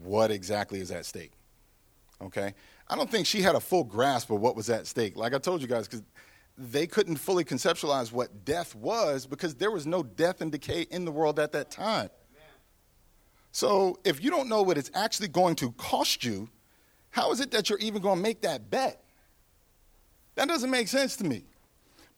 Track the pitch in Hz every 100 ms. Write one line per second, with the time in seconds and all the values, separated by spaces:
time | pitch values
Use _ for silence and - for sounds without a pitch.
0 | 87 104 110 104 90 104 101 98 90 90
1 | - 92 78 - _ _ _ _ _ _
2 | _ - 95 104 98 - - - - -
3 | 269 220 160 214 185 135 - 180 120 104
4 | 139 123 - 107 117 113 107 110 - 127
5 | 107 92 117 135 185 180 123 120 101 117
6 | 101 - - - _ - 123 139 170 220
7 | 170 151 - 180 160 131 180 165 156 135
8 | 113 120 120 104 92 139 - 107 131 226
9 | 175 135 131 139 175 127 202 202 143 175
10 | 131 120 165 185 160 147 - 165 - 175
11 | 170 151 151 151 151 151 - - 202 196
12 | 98 - _ - - - _ _ _ _
13 | _ _ _ _ _ - - 202 190 -
14 | - 143 240 349 262 220 190 147 131 175
15 | 220 - 196 165 175 156 123 - - 254
16 | 285 - 123 98 113 _ _ _ _ _
17 | _ - - 247 269 220 202 202 220 208
18 | 196 180 214 220 196 135 107 254 262 -
19 | _ _ _ _ _ _ _ _ _ _
20 | _ _ _ - 302 330 254 254 208 269
21 | 269 - 180 104 - _ _ _ _ _
22 | -